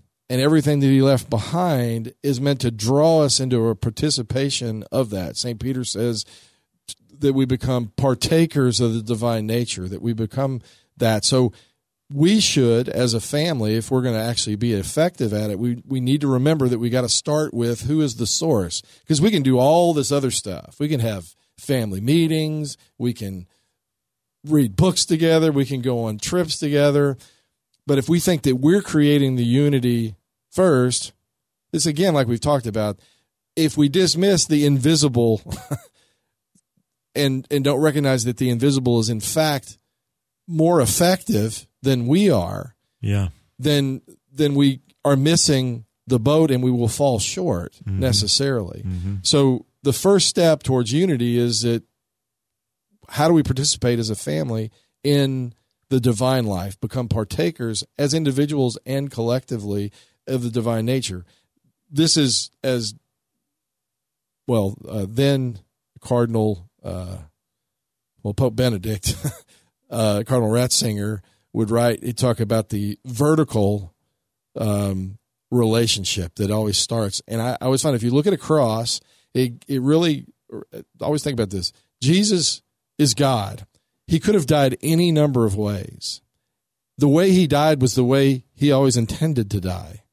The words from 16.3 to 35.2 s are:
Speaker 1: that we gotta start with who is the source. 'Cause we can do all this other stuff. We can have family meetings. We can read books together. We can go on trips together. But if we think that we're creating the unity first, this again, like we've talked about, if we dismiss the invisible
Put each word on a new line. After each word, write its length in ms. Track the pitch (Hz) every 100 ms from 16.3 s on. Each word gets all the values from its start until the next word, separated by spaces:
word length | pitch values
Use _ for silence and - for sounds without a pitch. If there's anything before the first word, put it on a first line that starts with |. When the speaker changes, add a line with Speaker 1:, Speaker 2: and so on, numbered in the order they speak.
| 127 143 156 127
Speaker 1:
that 100 | 120
we 120 | 120
gotta 180 | 127 120
start 440 | - - 151 156
with 280 | 117 117 117
who 180 | 127 156
is 160 | 147 117
the 100 | 113
source. 560 | - 165 117 87 - - _ -
'Cause 120 | 151
we 100 | 196
can 120 | 196
do 160 | 135 127
all 360 | 135 165 175
this 180 | 151 131
other 180 | 143 131
stuff. 460 | 117 104 87 - -
We 100 | 147
can 120 | 147
have 340 | 113 101 85 _ _ _
family 420 | - 131 110 95
meetings. 760 | 113 165 160 160 156 156 147 - _ -
We 140 | 120
can 320 | 117 101 95 90 _ _ _ _ _ _ _ _ _
read 320 | 147 151 120 92
books 280 | 180 - -
together. 440 | 160 165 160 160
We 120 | 139
can 160 | 131 135
go 240 | 127 120
on 140 | 113 104
trips 400 | - 180 160 143
together. 580 | 151 143 143 143 143 131 - _ _ _ _ _ -
But 120 | 139
if 100 | 131
we 100 | 170
think 220 | 185 160
that 140 | 139 127
we're 260 | 147 196
creating 540 | - 151 147 147 135 127
the 80 |
unity 720 | 117 131 147 135 123 117 110 98 _ _ _
first, 600 | - 185 131 123 120 - _ _ _ _ _ _
this 140 | 160 165
again, 260 | 147 190
like 120 | 151 117
we've 140 | 117
talked 260 | 147 143 117
about, 320 | 107 104 98 _ _ _ _ _ -
if 200 | 156 -
we 120 | 147
dismiss 560 | 165 180 165 196 180 -
the 200 | 151 143
invisible 720 | 139 131 165 147 120